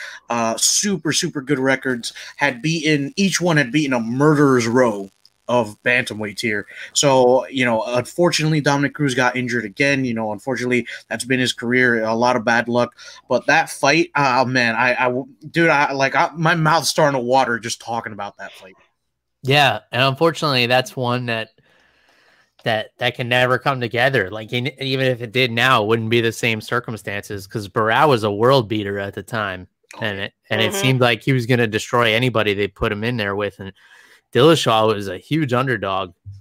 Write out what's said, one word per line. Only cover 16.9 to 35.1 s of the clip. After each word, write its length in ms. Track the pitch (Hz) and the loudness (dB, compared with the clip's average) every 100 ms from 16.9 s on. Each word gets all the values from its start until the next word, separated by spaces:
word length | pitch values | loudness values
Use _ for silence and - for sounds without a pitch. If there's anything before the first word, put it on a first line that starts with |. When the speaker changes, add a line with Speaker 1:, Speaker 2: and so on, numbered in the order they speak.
| - 151 139 | 2 2 2
Speaker 1:
to 60 | |
water 360 | 120 131 123 117 | 2 2 2 -2
just 200 | 107 - | -6 -10
talking 320 | - 117 110 | -6 -8 -6
about 240 | 104 101 - | -10 -12 -14
that 120 | 98 | -18
fight. 240 | - 95 92 _ _ _ _ _ _ | -20 -20 -20 _ _ _ _ _ _
Speaker 2:
Yeah, 380 | 127 143 135 107 - | 0 2 2 0 -4
and 100 | 120 | -2
unfortunately, 640 | 135 131 165 156 156 127 120 | 0 2 0 0 -2 0 2
that's 320 | 127 131 - | 2 0 -4
one 300 | 120 123 120 | -4 -2 -4
that, 240 | 113 110 _ _ _ _ _ _ _ _ _ _ _ 123 | -6 -8 _ _ _ _ _ _ _ _ _ _ _ -4
that, 240 | 110 104 - | -2 -4 -4
that 180 | 123 120 | -4 -4
can 140 | 120 | 0
never 280 | 123 123 127 | 2 2 2
come 220 | 147 131 | 0 -2
together. 500 | 120 117 131 135 92 | -2 0 2 2 -2
Like, 220 | 107 110 | -6 -6
in, 160 | 123 123 - | -6 -4 -6
even 220 | 135 131 131 | -4 -2 0
if 140 | 120 | -2
it 100 | 117 | -4
did 200 | 123 127 | 0 0
now, 300 | 117 127 127 | 2 4 4
it 60 | 104 | 4
wouldn't 220 | 117 110 | 0 2
be 100 | 117 | 0
the 140 | 113 | 0
same 260 | 107 120 110 | 0 -2 -2
circumstances 880 | - 120 123 110 - 101 - 101 95 | -2 -4 -4 -10 -8 -10 -8 -12 -10
'cause 220 | 117 101 | -10 -6
Barão 400 | - 110 117 151 | -2 2 4 4
was 160 | 123 107 | 4 2
a 60 | |
world 360 | 101 120 139 104 | 2 4 4 2
beater 320 | 107 101 101 | -4 -4 -6
at 140 | 98 | -8
the 100 | 104 | -10
time, 460 | 98 113 104 92 92 _ _ - | -8 -6 -6 -8 -14 _ _ -8
and 180 | 113 98 | -6 -6
it, 140 | 101 - - | -10 -12 -6
and 100 | - | -2
it 120 | - | 0
Speaker 3:
Mm-hmm. 100 | - | 0
Speaker 2:
seemed 180 | 131 131 | 0 2
like 240 | 120 113 | 2 0
he 80 | - | 0
was 140 | 131 113 | -2 2
gonna 220 | 123 117 | 0 0
destroy 460 | 107 - 123 117 | -2 -2 0 2
anybody 400 | 110 127 113 104 | 2 2 0 0
they 140 | 101 101 | 0 -4
put 240 | - 113 | -4 -4
him 140 | 104 113 | -4 -4
in 100 | 123 | -4
there 220 | 101 98 | -4 -4
with. 240 | 101 - | -6 -8
And 100 | 98 - _ - - _ _ | -16 -18 _ -20 -20 _ _
Dillashaw 600 | 117 147 156 131 110 110 | 4 6 6 4 2 2
was 140 | 101 | 0
a 100 | 98 | -4